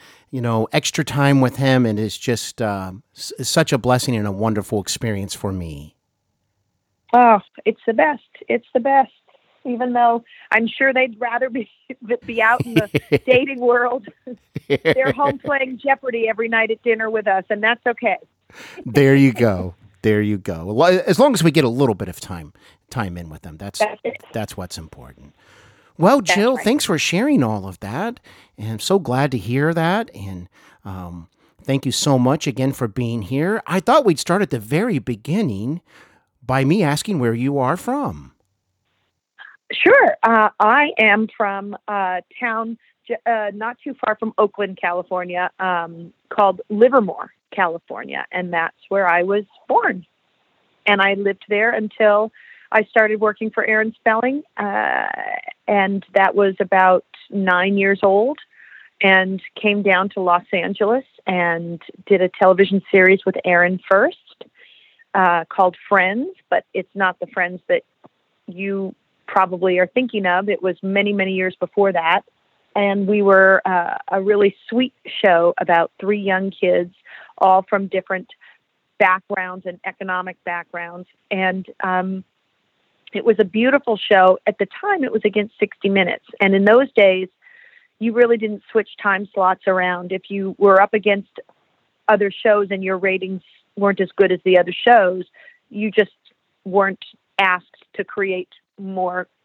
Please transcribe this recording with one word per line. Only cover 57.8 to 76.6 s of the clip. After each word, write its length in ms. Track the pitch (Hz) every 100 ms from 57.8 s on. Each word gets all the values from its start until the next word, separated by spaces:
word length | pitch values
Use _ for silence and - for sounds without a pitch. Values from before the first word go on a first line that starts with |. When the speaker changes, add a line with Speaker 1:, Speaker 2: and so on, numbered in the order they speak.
| 196 196
Speaker 2:
old, 360 | 202 196 240 311 - _ - - - -
and 400 | 196 190 190 190 - -
came 220 | 214 208
down 260 | 196 185 196
to 100 | 202
Los 240 | 185 175 175
Angeles 520 | 190 180 196 208 247 - _ -
and 540 | 180 175 170 170 170 - - -
did 160 | 190
a 80 | 180
television 500 | - 190 185 196 196 -
series 300 | 196 185 190 -
with 100 | -
Aaron 340 | 185 175 175 185 -
first, 260 | 196 277 - _ - - _ - _ _ _ _
uh, 300 | 196 185 170 165
called 260 | - 185 175 -
Friends, 380 | 202 185 214 339 370 -
but 160 | 175 -
it's 220 | 196 185
not 240 | 196 190 180
the 60 | 180
Friends 340 | - 180 180 -
that 140 | 180 - _ - _ _ _ -
you 480 | 175 196 196 190 - _ _ -
probably 520 | 196 185 180 185 180
are 80 | 185
thinking 380 | 254 247 214 185
of. 220 | 180 202
It 140 | 190
was 140 | 185 175
many, 300 | 190 196 202
many 200 | 202 190
years 220 | 190 185 -
before 320 | 180 - 196
that. 300 | 175 165 190 - _ _ _ _
And 320 | 208 202 196 190
we 140 | 208
were, 400 | 196 190 190 190 190
uh, 320 | 180 175 - -
a 120 | 196
really 340 | 190 202 202 - -
sweet 240 | 233 254 _ - -
show 300 | 196 170 170 -
about 320 | 175 170 170 -
three 180 | 190 208
young 300 | 196 190 190
kids, 440 | -